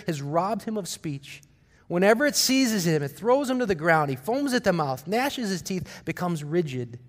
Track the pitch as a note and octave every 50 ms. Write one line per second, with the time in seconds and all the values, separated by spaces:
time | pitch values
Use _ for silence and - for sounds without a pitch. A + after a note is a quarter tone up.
0 | - - D#3+ C#3 C#3+ C#3+ D3+ E3+ F#3 G3+ A3+ G3+ - A3+ A3 G#3 F3 - - -
1 | - D#3+ C#3+ C3+ - - - - - _ _ _ _ _ _ _ _ - E3 F3+
2 | F#3+ G3+ A3+ A3+ D4 C#4+ - - - - C4 C4+ C4+ A3+ A3 G3 D#3+ E3+ D#3 D3
3 | C#3+ C#3 C#3+ - F#3+ A#3 B3+ C#4+ D4 A#3+ C4 B3 B3 G3 F#3+ D3 D#3 E3+ D#3+ D#3+
4 | D3+ C#3 C3+ B2+ - G#3+ A#3+ C#4 C#4+ C#4 B3 A#3+ - G3+ F3 E3 D3+ C3+ C3 -
5 | - E3+ G#3 A#3+ C4 C#4+ - C4+ A#3 G3 F#3+ E3 - - F#3+ F3+ - - - -
6 | - E3 D#3+ - F3+ F3 E3+ D3 D3 D3 D#3+ F3+ E3+ C#3+ B2+ B2+ A#2+ A#2 A#2 -
7 | -